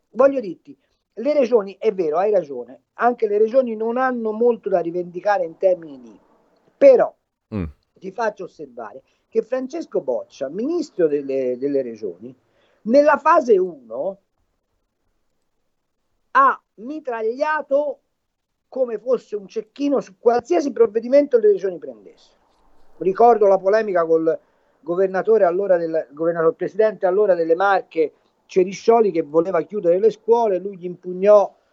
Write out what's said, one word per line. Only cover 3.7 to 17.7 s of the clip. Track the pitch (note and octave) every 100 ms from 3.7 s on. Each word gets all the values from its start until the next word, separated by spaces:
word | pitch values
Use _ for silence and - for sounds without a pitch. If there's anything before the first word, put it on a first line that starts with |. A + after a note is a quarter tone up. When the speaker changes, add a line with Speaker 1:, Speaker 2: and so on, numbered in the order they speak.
| G#3+
Speaker 1:
non | A3+ A#3+
hanno | C4 A#3+ A3
molto | G#3+ A#3+ A#3 G3+
da | F#3
rivendicare | E3+ F3 F3 F3+ G#3 G3+
in | E3 E3
termini | F#3+ F3+ D#3+ C3+
di, | A#2 G2+ _ _ _ _ _ -
però | C#4 A#3+ C3 - _ _ -
Speaker 2:
Mm. | G#2+ D#2+ - _ _
Speaker 1:
ti | F#3+
faccio | G#3+ A3+ G#3
osservare | E3+ - C#3 A#2+ G#2+ B2+ _ _ _
che | A3+
Francesco | A3 B3+ C4 D#4+ - G3
Boccia, | C#3 A#2 G2 - C3+
ministro | F3 C4 E4+ C4+ - D#3+
delle, | D3 C#3 C3+ B2+ B2
delle | C#3 C#3
regioni, | B2 A2 G#2 F2 A#2 C3 _ _ _ _
nella | G#3 C4+ D4 C#4+
fase | D#4 E4 B3 F#3+
uno | F#3 D#3 A2+ A#2+ F3 G3 _ _ _ _ _ _ _ _ _ _ _ _ _ _ _ _ _ _ _ _ _
ha | C4 C4+ G#3+ _ _
mitragliato | A#3 D#4 D4+ A3+ A3 B3+ D4+ D#4 D4